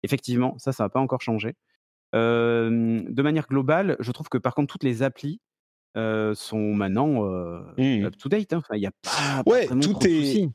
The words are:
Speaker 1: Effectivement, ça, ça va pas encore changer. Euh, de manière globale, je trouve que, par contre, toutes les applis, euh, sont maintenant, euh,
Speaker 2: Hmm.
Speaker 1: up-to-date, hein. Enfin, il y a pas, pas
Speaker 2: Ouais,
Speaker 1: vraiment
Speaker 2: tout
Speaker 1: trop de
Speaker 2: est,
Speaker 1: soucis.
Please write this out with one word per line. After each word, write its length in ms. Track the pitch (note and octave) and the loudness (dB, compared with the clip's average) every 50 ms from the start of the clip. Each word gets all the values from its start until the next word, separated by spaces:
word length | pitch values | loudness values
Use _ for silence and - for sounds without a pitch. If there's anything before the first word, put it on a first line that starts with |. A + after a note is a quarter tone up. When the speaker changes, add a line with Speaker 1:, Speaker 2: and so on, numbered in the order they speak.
| - | -2
Speaker 1:
Effectivement, 520 | B2 C#3 C3 - - B2 A#2+ B2+ C3 - B2+ | -2 -4 -4 -2 -2 0 0 0 0 -2 -4
ça, 140 | - C3+ C3 | -6 -6 -2
ça 100 | - A2+ | -2 -2
va 60 | G2 | -2
pas 100 | - B2+ | 0 0
encore 220 | C3+ C3 C3 B2 | 0 0 -2 -4
changer. 320 | - - A2+ A2 G#2 A#2 - _ _ _ _ _ _ _ _ _ _ _ - | -2 -4 -4 -2 -4 -6 -8 _ _ _ _ _ _ _ _ _ _ _ 0
Euh, 880 | A2+ A2+ A#2 A#2+ A#2 A#2 A#2 A#2 A#2 A2+ A2+ A2+ A#2 A2+ A2+ A2+ A2+ F2+ - | 2 2 2 2 2 2 2 2 2 2 2 2 2 2 2 0 0 -2 -4
de 140 | - A#2 | -2 0
manière 260 | C#3 D3 D3+ D#3+ D3 - | 2 2 2 0 -2 0
globale, 500 | C#3 C#3 C3+ C3 D#3 F3 G3+ F#3+ D3 - | 0 0 2 2 2 2 2 0 -2 -2
je 120 | A#2+ A#2 | -4 -6
trouve 180 | A#2+ - D#3 - | -6 -8 -8 -4
que, 80 | - B2+ | -4 -2
par 160 | - C3 - | -2 0 0
contre, 160 | - C#3+ C#3 | 0 -2 -2
toutes 120 | - - - | -4 -4 -2
les 200 | C3+ B2 A2 C3 | -2 0 0 -2
applis, 360 | C3+ B2+ - - C#3+ E3 A#3 _ _ _ _ _ _ _ _ _ _ _ A2 | -2 -2 -4 -8 -8 -8 -8 _ _ _ _ _ _ _ _ _ _ _ -4
euh, 360 | A2+ A2 A2 A2 G#2+ G#2+ G#2+ | -2 -2 0 0 0 -2 -2
sont 380 | - - - - A2 G#2+ G#2 G#2+ | -4 -6 -6 -4 -2 0 0 0
maintenant, 520 | G2+ G2+ G2 F#2+ A2+ C#3 D#3 D3 A#2+ G#2 | 0 0 0 2 2 2 2 2 2 0
euh, 340 | G2 F#2 F#2 F2 E2+ E2+ E2+ G2 - - - | 0 -2 -4 -6 -6 -8 -10 -14 -10 -2 0
Speaker 2:
Hmm. 280 | C3 C3+ C3 G#2+ G2+ | 2 2 2 2 0
Speaker 1:
up-to-date, 480 | G2+ F2+ _ - C3+ G3+ G#3+ G#3 _ - | -2 -4 _ -4 -2 0 0 0 _ -4
hein. 40 | E3+ | -4
Enfin, 160 | D3+ - A2 | -4 -4 -4
il 60 | G#2+ | -4
y 40 | G2 | -4
a 60 | G2 - _ | -4 -6 _
pas, 420 | - - - - C#3+ C#3+ C#3 C3+ B2+ | -8 -6 -2 -2 0 0 0 2 4
pas 60 | - | 4
Speaker 2:
Ouais, 160 | A3+ B3 G#3+ | 4 4 2
Speaker 1:
vraiment 160 | - B2+ B2+ | 2 2 2
Speaker 2:
tout 120 | C#3+ E3+ G#3 | 2 2 2
Speaker 1:
trop 80 | - - | 4 4
de 40 | F#3+ | 4
Speaker 2:
est, 120 | E3 D#3 D3 | 4 4 2
Speaker 1:
soucis. 240 | C#3 C3+ G#3 F#3+ D3+ A#2 | 2 2 2 2 0 -2